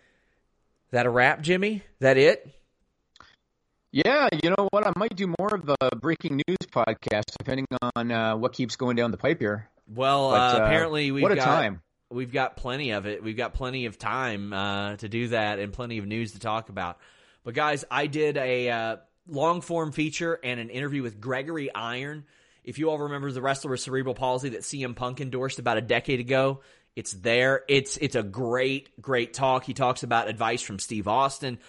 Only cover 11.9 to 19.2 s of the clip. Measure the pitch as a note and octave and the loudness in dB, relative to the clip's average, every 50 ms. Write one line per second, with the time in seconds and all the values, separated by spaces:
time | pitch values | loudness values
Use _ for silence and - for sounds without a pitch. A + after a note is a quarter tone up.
11.9 | _ _ _ - A#2+ B2 C3 A#2+ B2+ C3+ C3 - - - - B2 B2+ C#3 D3+ B2 | _ _ _ -12 -8 -8 -6 -4 -2 -2 -2 -2 -4 -6 -6 -6 -4 -4 -2 -2
12.9 | A2 G2+ F#2+ G#2 G#2 - G#2 A2 A2 A#2 A#2+ G#2+ - - C3 B2+ C3 C3 A#2+ A2+ | -2 -2 -2 -4 -6 -6 -6 -6 -4 -4 -4 -4 -4 -6 -6 -4 -4 -4 -6 -6
13.9 | F#2+ - - G#2+ A2+ C3 C3 A#2+ G#2+ G2+ G2+ G2+ G2+ F#2+ G2 G2+ G2+ G2+ G2+ G2+ | -8 -6 -4 -4 -2 -2 -2 -4 -4 -6 -6 -6 -4 -4 -2 -2 -2 -2 -4 -6
14.9 | G#2 G2+ A#2 G2+ A2+ A#2 B2 A2+ A#2+ A2+ G#2+ G#2 G#2+ G2 G2+ G2+ G2 - A#2+ A#2+ | -6 -8 -8 -6 -4 -4 -2 0 0 0 0 0 -2 -4 -6 -8 -8 -10 -10 -8
15.9 | A#2 A2 G2 G2+ G#2+ A2+ A#2 G#2+ - G2 A2+ A2 G#2+ A2+ A2+ - G2 G2 F#2 F2 | -6 -8 -6 -4 -4 -4 -4 -6 -8 -8 -6 -4 -4 -4 -4 -6 -8 -8 -6 -6
16.9 | F2 _ - - _ _ _ _ _ _ - B2 A#2 D3 D3+ D3+ D3 C#3 - - | -8 _ -18 -20 _ _ _ _ _ _ -14 -8 -2 0 0 0 0 -2 -4 -4
17.9 | B2 C#3 D3 D3+ C#3 D3+ D3+ D3 C#3+ C#3+ C3 B2+ B2+ B2 B2 A#2+ A#2 A2+ A2+ A2+ | -2 -2 -2 0 0 0 0 0 0 0 0 0 0 0 0 0 0 0 -2 -4
18.9 | A2 - _ _ _ _ | -4 -6 _ _ _ _